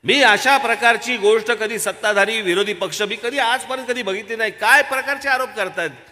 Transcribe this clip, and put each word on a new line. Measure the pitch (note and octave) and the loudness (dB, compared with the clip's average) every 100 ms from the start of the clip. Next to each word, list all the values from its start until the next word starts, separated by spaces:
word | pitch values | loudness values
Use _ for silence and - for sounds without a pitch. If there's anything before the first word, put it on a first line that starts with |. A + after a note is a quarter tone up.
मी | A3 C4+ | 2 4
अशा | A#3+ G3+ B3+ C4+ | 6 4 4 2
प्रकारची | A3+ A3+ A#3 A3+ A3 B3 | 2 2 2 2 -2 0
गोष्ट | G3 A3 G#3+ | 2 2 0
कधी | A#3 A3 G#3+ | -2 -2 -4
सत्ताधारी | G3+ F#3 G#3+ G3+ G3+ A3 | -6 -4 0 2 2 0
विरोधी | G3 F3 G3+ | -2 0 0
पक्ष | F#3 F#3+ D3+ | -2 -6 -4
मी | G#3 A3 | -6 -4
कधी | A#3 C#4 | -6 -2
आजपर्यंत | A#3 B3 A#3+ C4 B3 | 0 0 -4 -8 -6
कधी | B3 | -6
बघितली | G#3 F#3+ G#3+ A3+ | -4 -6 -6 -4
नाही. | A3 | -4
काय | - C4 C4+ | -2 4 4
प्रकारचे | C#4 C4 C4 C#4 C#4 | 4 -4 -4 -6 -2
आरोप | C4 B3+ G#3+ | -2 -2 -4
करतायत | F#3 F#3 E3 B2+ - | -6 -4 -6 -8 -20